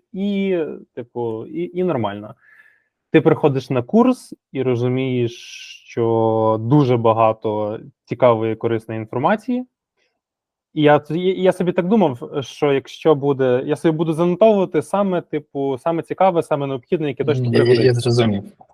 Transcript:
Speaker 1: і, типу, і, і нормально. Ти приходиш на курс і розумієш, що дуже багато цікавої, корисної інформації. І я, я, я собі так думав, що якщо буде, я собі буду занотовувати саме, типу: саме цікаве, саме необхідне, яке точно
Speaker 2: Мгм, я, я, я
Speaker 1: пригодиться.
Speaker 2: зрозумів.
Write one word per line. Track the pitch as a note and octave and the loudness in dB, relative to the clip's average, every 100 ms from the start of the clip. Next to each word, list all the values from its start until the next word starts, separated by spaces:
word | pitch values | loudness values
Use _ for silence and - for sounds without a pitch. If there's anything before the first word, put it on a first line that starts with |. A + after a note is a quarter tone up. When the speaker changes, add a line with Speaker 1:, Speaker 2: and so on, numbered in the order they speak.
| _ | _
Speaker 1:
і, | F#3 G3+ G3+ G3 F3+ D3 - - | -8 -4 -2 -2 -2 -4 -8 -16
типу, | - B2 B2 A#2 A2 - | -16 -12 -8 -6 -6 -8
і, | D#3+ F3 F3 | -8 -8 -4
і | |
нормально. | F3+ C#3+ G#2+ G2+ G#2 A#2 _ _ _ _ _ _ _ | -2 -2 -4 -6 -14 -20 _ _ _ _ _ _ _
Ти | D#3 | 2
приходиш | D#3+ D#3 D#3 C3+ - | 2 2 2 0 -2
на | C3 | -4
курс | A#2+ G#3+ A#3 B3 - - _ | 2 2 4 0 -8 -20 _
і | C#3 | -4
розумієш, | B2+ A#2+ B2 B2+ C3 B2+ A#2+ - - - - - - | -2 0 0 -2 -2 -2 -2 -6 -16 -20 -20 -20 -12
що | - A#2 A#2 A2+ A2 A2 A2 | -4 0 2 2 2 0 0
дуже | A2+ D3 C3+ B2 | 2 2 4 2
багато | A2+ A2 A2+ A2 A2+ G#2+ G#2 G#2+ - _ _ | 2 4 2 0 -4 -4 -4 -8 -14 _ _
цікавої, | C3+ B2+ A2 A2+ A2 | 2 2 4 0 -2
корисної | A#2+ A2+ - A2 | -2 -4 -4 -10
інформації. | A2 B2 D3+ G#3+ - B3 B3+ _ _ _ _ _ _ _ _ _ _ | -8 -4 -2 -2 -4 -6 -6 _ _ _ _ _ _ _ _ _ _
І | D#3+ | 2
я, | D3 D3 D3 | 4 4 2
я, | D#3+ F3+ | -4 -2
я | F#3 F#3 | 0 0
собі | F3+ F3 | 2 -2
так | F3+ F3 | -2 0
думав, | A3+ E3+ B2 D#3 D3+ | 2 2 -2 -8 -8
що | B2 - D3 | -10 -4 0
якщо | C#3 - - D#3+ D3 | 0 -2 -4 2 2
буде, | C#3 C3+ C3 B2 C#3+ | 2 0 0 0 -2
я | C#3+ | -2
собі | E3+ D#3 | 0 0
буду | D#3+ | -2
занотовувати | D#3 F3 F3 A3 G#3 F3+ D#3 | 0 -2 4 4 4 0 -2
саме, | - G3 G3+ F3 | -2 -2 0 -2
типу: | E3 D3+ - C#3 C#3 C3 | -4 -8 -8 -6 -4 -4
саме | E3+ E3 | -4 -4
цікаве, | D3+ D3 F#3+ E3+ | -6 0 2 2
саме | D#3 D3 C#3 | 0 -2 -2
необхідне, | C3+ - F3 D3+ | -6 -4 -4 -4
яке | B2+ | -4
точно | - C3 B2 | -2 -2 0
Speaker 2:
Мгм, | |
я, | A#2 | 2
я, | A#2+ | 2
я | B2 | 4
Speaker 1:
пригодиться. | B2+ A#2+ | 4 2
Speaker 2:
зрозумів. | B2 A#2 A2+ G2+ - - _ | 0 2 2 -2 -6 -18 _